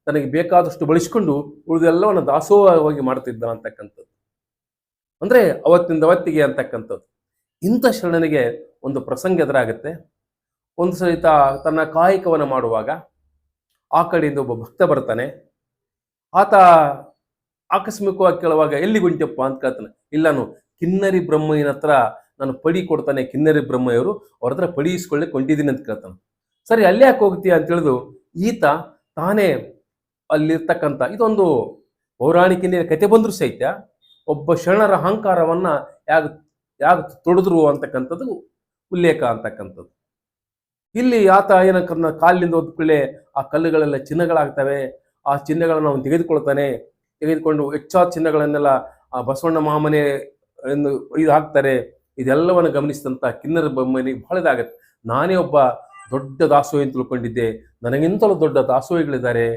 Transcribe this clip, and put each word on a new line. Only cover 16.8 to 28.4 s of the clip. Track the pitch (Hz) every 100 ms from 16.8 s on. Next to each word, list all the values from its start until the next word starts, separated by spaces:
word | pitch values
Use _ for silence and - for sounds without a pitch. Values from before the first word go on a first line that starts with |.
| 147 139 - _ _ _ _ _ _
ಆಕಸ್ಮಿಕವಾಗಿ | 190 208 214 196 190 185 170
ಕೇಳುವಾಗ, | 165 156 151
"ಎಲ್ಲಿಗೆ | 143 185 220
ಹೊಂಟ್ಯಪ್ಪ?" | 175 151 156 -
ಅಂತ | 131 131
ಕೇಳ್ತಾನೆ. | 135 113 107 _ _
"ಇಲ್ಲ, | 151 160
ನಾನು | 143 107
ಕಿನ್ನರಿ | - _ _ 170 190 196 185 147
ಬ್ರಹ್ಮಯ್ಯನ | 156 156 151 143
ಹತ್ರ | 139 151 139 113 - _ _
ನಾನು | 135
ಪಡಿ | - 160 175 185
ಕೊಡ್ತಾನೆ, | 151 143 135
ಕಿನ್ನರಿ | 127 135 156 151
ಬ್ರಹ್ಮಯ್ಯವರು, | 123 123 127 117 165 208
ಅವ್ರ | _ _ 120
ಹತ್ರ | 139 175
ಪಡಿ | 175 156
ಇಸ್ಕೊಳ್ಳಿಕ್ಕೆ | 180 175 151 202
ಹೊಂಟಿದ್ದೀನಿ" | 135 131 151 143
ಅಂತ | 131 -
ಕೇಳ್ತಾನೆ. | 107 95 92 _ _ _ _ -
"ಸರಿ, | 226
ಅಲ್ಲಿ | 196 208
ಯಾಕೆ | 262 254
ಹೋಗ್ತೀಯ?" | 202 180 185
ಅಂತ | 165 156
ಹೇಳಿದು | 170 156 127 - - _
ಈತ | 165